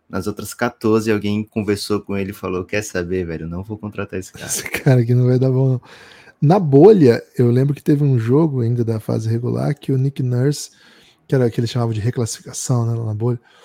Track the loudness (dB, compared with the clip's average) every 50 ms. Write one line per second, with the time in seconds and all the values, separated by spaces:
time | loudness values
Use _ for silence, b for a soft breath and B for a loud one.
0 | b _ -8 -6 -6 -6 -8 -8 -12 -14 -6 -4 -4 -4 -4 _ 0 2 2 2
1 | 2 0 -2 -2 -2 -2 -4 -4 -4 -6 _ -4 -2 -2 -2 -4 -2 -4 -4 -4
2 | -4 -6 -6 -6 -6 -6 -8 -10 -8 -6 -6 -6 -6 -4 -6 -6 -6 -4 -6 -6
3 | -4 -4 -4 -4 -4 -6 -8 -8 -10 -10 -10 -10 -10 -10 -12 -12 -12 -12 -10 -10
4 | -10 -8 -10 -10 -12 -12 -16 -16 -10 -10 -8 -8 -8 -10 -10 -2 2 2 4 4
5 | 4 2 2 2 4 2 2 2 2 0 2 2 0 0 0 -2 B B B B
6 | B B B B B B B _ 2 2 4 2 2 4 6 8 10 10 8 8
7 | 6 6 4 4 -2 -6 _ 0 2 2 4 2 2 0 -2 -2 0 0 2 2
8 | 2 2 2 2 2 2 2 2 2 2 0 -2 -2 0 0 0 0 -2 -2 -4
9 | -4 -4 -4 -2 -2 -2 -2 -2 -2 -4 -4 -2 -2 -4 -4 -4 -4 -2 -2 0
10 | -2 -2 -4 -4 -4 -2 -2 0 0 0 -2 -4 -8 -14 b b b b b b
11 | b b b b _ -2 0 2 2 0 0 -2 -4 -2 -2 -2 -2 -2 -2 -2
12 | -2 -2 -2 -2 -4 -6 -6 -12 -14 -16 -14 -10 -4 -2 0 0 0 -2 -2 -4
13 | -4 -6 -6 -4 -2 -4 -4 -4 b b b b